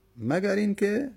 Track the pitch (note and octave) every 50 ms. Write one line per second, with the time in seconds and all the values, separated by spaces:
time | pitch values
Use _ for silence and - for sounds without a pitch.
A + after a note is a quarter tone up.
0 | _ _ - A#2+ G#2+ A#2+ D3+ F#3 G3 G3+ G3 G#3 G#3 G3+ G3+ - G#3 G3+ G#3 B3
1 | C#4+ C4+ A3